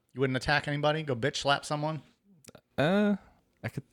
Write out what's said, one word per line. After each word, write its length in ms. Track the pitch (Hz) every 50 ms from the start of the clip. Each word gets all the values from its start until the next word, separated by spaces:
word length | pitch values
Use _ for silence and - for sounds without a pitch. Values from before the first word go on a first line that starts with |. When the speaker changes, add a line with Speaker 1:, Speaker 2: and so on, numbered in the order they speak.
| _ _ _
Speaker 1:
You 80 | 123
wouldn't 140 | 135 131 131
attack 320 | 127 - 156 147 147 -
anybody, 360 | 151 143 147 147 151 151 160 156
go 120 | 143 123
bitch 220 | 117 117 143 -
slap 260 | - - 139 143 139 -
someone? 360 | - 151 147 151 156 160 143 - - _ _ _ _ _ _ - - - - _ _ _
Speaker 2:
Uh, 380 | - 139 165 190 208 208 202 202 - - - _ _ _ _ _ _ -
I 60 | 117
could 140 | - 139 - _